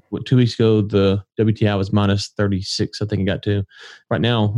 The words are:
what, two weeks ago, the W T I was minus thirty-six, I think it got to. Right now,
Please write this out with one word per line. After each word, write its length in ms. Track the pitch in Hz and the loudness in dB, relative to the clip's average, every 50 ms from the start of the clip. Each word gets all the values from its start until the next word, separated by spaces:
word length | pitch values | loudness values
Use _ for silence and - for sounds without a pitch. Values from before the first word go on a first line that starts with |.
| - - | -14 -10
what, 140 | 104 - - | -10 -8 -2
two 100 | - 131 | 2 2
weeks 180 | 127 123 117 - | 4 4 2 2
ago, 260 | - 117 110 110 107 | 2 2 4 4 2
the 400 | 101 104 104 101 98 98 95 101 - _ _ - | 2 2 2 2 2 2 2 0 -4 _ _ -2
W 140 | 110 110 104 | 0 0 0
T 140 | - 110 | 0 0
I 80 | 104 104 | 0 0
was 180 | 98 95 98 104 | 0 -2 0 0
minus 360 | 104 104 98 98 101 - - | 2 2 2 2 0 -2 -6
thirty-six, 760 | _ - 104 101 98 92 98 - - - 104 - - - 107 | _ -4 -2 -2 -2 -2 -4 -4 -4 -4 -4 -4 -6 -6 -6
I 40 | |
think 160 | 104 107 98 95 | -4 -4 -2 -2
it 20 | |
got 180 | 98 87 - - | -2 -4 -4 -2
to. 220 | 104 101 101 98 - _ - - - - - _ - | -2 -2 -2 -2 -6 _ -20 -20 -20 -20 -16 _ -6
Right 120 | 113 80 | -4 -2
now, 340 | 92 117 120 113 104 101 101 | 0 0 0 2 0 0 0